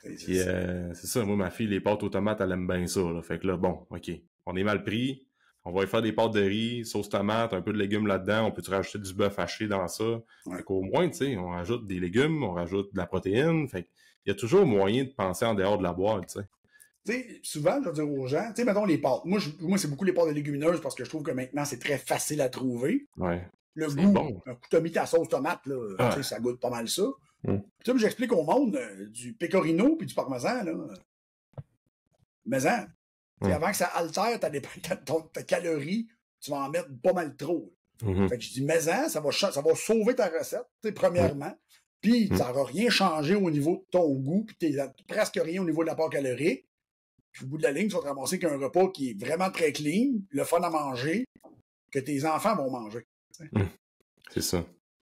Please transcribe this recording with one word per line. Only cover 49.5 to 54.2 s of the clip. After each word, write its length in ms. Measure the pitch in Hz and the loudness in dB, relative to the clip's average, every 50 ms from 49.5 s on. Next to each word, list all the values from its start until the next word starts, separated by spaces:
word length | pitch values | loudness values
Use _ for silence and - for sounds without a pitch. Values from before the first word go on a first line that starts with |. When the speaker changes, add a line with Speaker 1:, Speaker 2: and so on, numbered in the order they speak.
| 190 - 170 151 | 0 2 0 2
Speaker 1:
clean, 480 | 123 - 151 147 160 202 247 285 262 208 190 - | 2 0 -2 0 2 4 4 4 2 0 -4 -4
le 140 | - 139 - | -2 -2 0
fun 180 | - 165 175 | 2 2 2
à 80 | 180 170 | 2 2
manger, 560 | 160 156 147 139 131 120 127 156 170 226 254 - _ - - - - _ _ _ _ _ _ _ | 0 0 0 -2 -2 -2 -2 0 0 -2 -2 -4 _ -18 -20 -20 -20 _ _ _ _ _ _ _
que 80 | - 139 | -4 -4
tes 260 | 127 143 147 135 139 | -2 -2 -2 -2 0
enfants 300 | 160 156 156 - 208 220 | 0 0 0 2 2 2
vont 140 | 170 139 131 | 2 0 -2
manger. 340 | 131 123 113 104 107 120 - _ _ _ _ _ - - 160 147 - | -4 -4 -6 -8 -10 -12 -12 _ _ _ _ _ -20 -20 -16 -2 0
Speaker 2:
Mm. 80 | 107 98 85 - - _ _ _ _ _ _ _ _ | 0 0 0 -2 -8 _ _ _ _ _ _ _ _